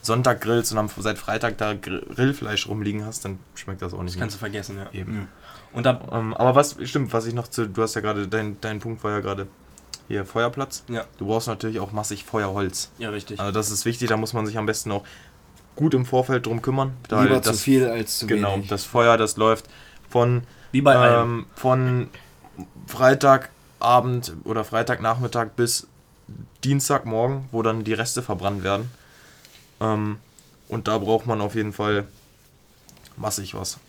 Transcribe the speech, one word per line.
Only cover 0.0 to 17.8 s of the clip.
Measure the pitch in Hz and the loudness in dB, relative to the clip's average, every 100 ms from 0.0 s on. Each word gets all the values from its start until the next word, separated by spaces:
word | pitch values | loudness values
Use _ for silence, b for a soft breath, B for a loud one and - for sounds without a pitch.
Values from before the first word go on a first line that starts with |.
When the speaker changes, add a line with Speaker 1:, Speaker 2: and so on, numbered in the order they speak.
Speaker 1:
Sonntag | - 117 127 113 | 0 2 2 2
grillst | 107 117 113 | 2 2 2
und | 110 | -2
am, | 104 - | -2 -4
seit | 101 104 | -4 -4
Freitag | - 110 117 110 | -4 -2 -2 -2
da | 107 | -4
Gr-, | 101 - 92 - | -4 -6 -8 -8
Grillfleisch | - 127 143 107 104 - | 0 0 0 -4 -4 -4
rumliegen | 107 104 104 | -4 -4 -4
hast, | 107 110 - | -6 -8 -8
dann | 95 - - | -10 -12 -16
schmeckt | - 95 | -12 -8
das | 90 92 | -8 -6
auch | |
nicht | 90 90 | -8 -4
Speaker 2:
Das | |
kannst | 92 - | -6 -6
Speaker 1:
mehr. | 107 | -8
Speaker 2:
du | |
vergessen, | 101 98 98 | -8 -8 -12
ja. | 95 98 | -12 -10
Speaker 1:
Eben. | 92 107 | -8 -8
Speaker 2:
Ja. | 101 B B B B | -10 B B B B
Und | - 123 | -2 0
da | 123 - | 0 -2
Speaker 1:
Ähm, | 113 113 110 | -4 -4 2
aber | 123 | 4
was, | 131 143 - | 6 4 -2
stimmt, | 127 147 127 | -4 -2 0
was | 117 113 | -2 -2
ich | |
noch | 120 117 | -6 -6
zu, | - 110 | -4 -4
du | 95 | -2
hast | 110 113 | -2 -2
ja | |
gerade, | 107 104 101 | -2 -2 -2
dein, | 110 107 101 | -4 -4 -6
dein | 110 107 | -8 -8
Punkt | 117 110 | -8 -8
war | 107 | -4
ja | 104 | -4
gerade | 98 98 98 - - - - - - | -4 -6 -8 -12 -20 -20 -20 -20 -8
hier | 104 98 | -6 -4
Feuerplatz. | - 117 123 135 - - | -2 -2 -2 -8 -8 -8
Speaker 2:
Ja. | 117 - - | -8 -8 -10
Speaker 1:
Du | 98 | -2
brauchst | 113 117 | -2 -2
natürlich | 110 113 110 | -6 -4 -6
auch | 98 | -6
massig | 104 107 104 - | -6 -6 -8 -6
Feuerholz. | 110 101 98 98 - - - | -2 -2 0 -2 -4 -10 -10
Speaker 2:
Ja, | 113 | -8
richtig. | 104 - 104 | -8 -10 -6
Speaker 1:
Also | 101 | -2
das | 101 104 | -2 -2
ist | 104 117 | -2 -2
wichtig, | 117 120 | -2 0
da | 110 | 0
muss | 110 | 0
man | 117 107 | -2 -4
sich | 110 | -2
am | 104 | -2
besten | 110 - | -2 -4
auch | 101 B B B B - - - - | -6 B B B B -20 -20 -20 0
gut | 156 | 2
im | 135 127 | 2 2
Vorfeld | 127 127 127 120 | 0 2 0 0
drum | 117 | -2
kümmern. | 135 131 135 131 - | -2 0 -2 -4 -2
Da | 107 | 2
Speaker 3:
Lieber | 131 131 | 4 4
Speaker 1:
halt | 113 | 2
Speaker 3:
zu | |
Speaker 1:
das | 110 | 0
Speaker 3:
viel | 135 135 | 4 4